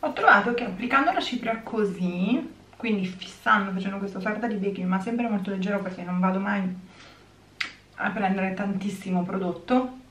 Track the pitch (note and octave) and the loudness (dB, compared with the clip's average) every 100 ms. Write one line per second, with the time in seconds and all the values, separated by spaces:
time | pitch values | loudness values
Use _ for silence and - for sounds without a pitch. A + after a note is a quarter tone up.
0 | D4+ - A3 G3 A#3+ A#3+ A#3 F#3 B3 C4+ | -2 2 6 6 6 -2 -4 -4 2 4
1 | D4+ F#4 - B3 A3 A3 - A3 G3+ E3+ | 4 2 -2 -2 -2 -4 -2 0 0 0
2 | F3+ F3 G3 C4 - - - - A3+ G#3 | -2 0 2 2 0 -12 -20 -8 -2 0
3 | F#3 - - - A#3 G#3+ G3 F#3 G3 G3 | 0 -6 -14 -6 2 4 2 -2 -4 -4
4 | G3 G3 G3 G#3+ A3+ G3+ G3 F#3+ F3+ F#3+ | -6 -4 -4 -2 -2 -2 -2 -2 0 0
5 | A#3 A#3 A#3 G#3 F#3+ F#3+ F#3 G3+ F#3 F#3 | 0 -2 0 0 -2 -2 0 -2 -2 -8
6 | F3 F3+ F#3 F#3+ G3 G#3 F#3 - - - | -4 2 2 2 0 0 -2 -4 -12 -20
7 | - - - - - - - - - - | -20 -20 -20 -20 -20 -10 -10 -10 -20 -6
8 | G#3 G3+ G3 G3 F#3+ F#3 G3+ F#3 G3 F#3 | -4 0 0 2 0 -2 -2 -2 -2 -4
9 | G3 F3+ F3+ F#3+ F3+ E3 - B3+ C4 - | 0 0 0 -2 -2 -4 2 2 2 -6
10 | - | -20